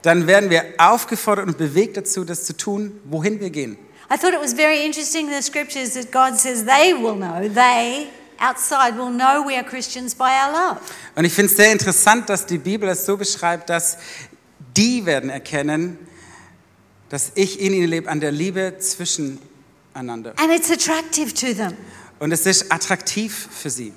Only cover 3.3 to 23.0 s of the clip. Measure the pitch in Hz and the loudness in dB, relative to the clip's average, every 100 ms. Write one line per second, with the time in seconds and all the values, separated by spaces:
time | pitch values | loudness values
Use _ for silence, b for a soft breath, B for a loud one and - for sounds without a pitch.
3.3 | 214 196 147 127 104 - B B 269 359 | -2 -6 -6 -8 -10 -18 B B 0 0
4.3 | 339 285 240 302 302 302 302 294 330 302 | 0 -4 2 2 2 -2 -4 -6 -4 -4
5.3 | 285 285 302 254 277 254 254 247 254 262 | -6 -4 -6 -6 -6 -6 -8 -4 2 2
6.3 | 247 262 247 220 269 349 311 226 202 185 | 4 0 0 4 6 6 4 0 -2 -6
7.3 | 170 208 208 247 240 240 269 294 - - | -4 -2 4 4 4 0 -4 -8 -14 -20
8.3 | - 247 247 - 285 254 226 247 240 254 | -2 -2 -2 -2 2 2 2 -6 2 4
9.3 | 285 285 254 240 254 240 254 254 - 262 | 4 0 -4 -4 -10 -10 -8 -10 -2 2
10.3 | 262 277 311 359 - B B B - 170 | 2 2 0 -2 -4 B B B 0 0
11.3 | 175 143 - 214 214 190 175 208 226 214 | 2 2 8 6 6 2 4 4 4 2
12.3 | 190 - 175 151 208 202 185 - 196 202 | -4 -2 -4 -2 -2 -2 -2 -2 -2 -2
13.3 | - 170 170 165 170 165 - B B B | -2 -2 -2 -2 -2 -2 -4 B B B
14.3 | - _ _ 131 156 226 247 180 139 131 | -20 _ _ -2 2 2 2 0 0 -2
15.3 | 135 - 151 143 151 175 165 B B B | -8 -6 -2 0 0 -2 -6 B B B
16.3 | B B B _ _ _ _ _ 143 - | B B B _ _ _ _ _ -6 -4
17.3 | - 190 - 196 190 170 165 160 151 147 | 0 -2 0 0 2 0 -2 -4 -4 -2
18.3 | 147 185 185 190 - - - 175 - 143 | -2 -4 -2 -6 -4 -6 -6 -6 -4 -6
19.3 | 135 - _ _ _ _ 135 123 117 113 | -8 -18 _ _ _ _ -12 -10 -10 -12
20.3 | - 320 330 - 330 - 320 320 311 285 | -2 2 2 2 -2 0 -2 -2 -4 -4
21.3 | - 262 208 202 185 B B B _ 151 | -4 -4 -4 -6 -8 B B B _ -2
22.3 | 165 185 185 - 165 - 185 | 0 2 2 2 -2 0 -4